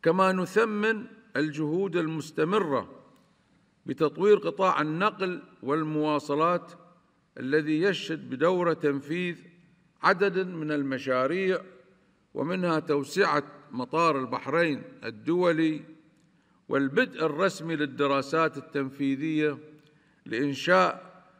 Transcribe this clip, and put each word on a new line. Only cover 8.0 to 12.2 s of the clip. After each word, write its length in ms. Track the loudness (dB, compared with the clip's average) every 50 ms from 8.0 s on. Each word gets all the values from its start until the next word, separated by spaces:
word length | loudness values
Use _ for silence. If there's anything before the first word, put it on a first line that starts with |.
| -4 -6 -8 -8 -6 -10
بدور 420 | -4 0 2 2 2 2 2 0
تنفيذ 640 | 0 2 0 0 0 0 -4 -6 -6 -4 -4 -4 -6 -8 -14 -20 -20 _ _ _ _ _ _ _ _ _
عدد 440 | 2 2 4 4 2 2 2 0 -4
من 260 | -4 -6 -6 -4 -2
المشاريع، 880 | -2 -2 -2 -2 -4 -4 -2 0 0 2 2 0 0 0 0 0 0 -2 -4 -10 -20 -20 -20 _ _ _ _ _ _ _